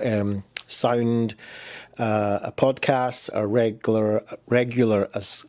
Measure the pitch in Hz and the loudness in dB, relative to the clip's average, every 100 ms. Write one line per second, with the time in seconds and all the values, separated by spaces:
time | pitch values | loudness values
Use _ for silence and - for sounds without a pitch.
0 | 123 107 101 101 - - - - 120 120 | 0 0 0 -2 -6 -12 -4 0 2 2
1 | 117 117 113 107 - - - - - - | 2 2 0 -4 -16 -18 -16 -18 -18 -4
2 | 113 107 104 101 - - 135 131 - 135 | 0 2 2 0 -4 0 2 2 0 0
3 | 127 - - - 104 117 113 110 - 110 | 0 -2 -2 -2 0 2 2 0 0 2
4 | 107 107 - - - 123 123 120 117 104 | 2 0 -4 -16 0 0 2 2 4 4
5 | 101 104 - - | 0 -4 -8 -10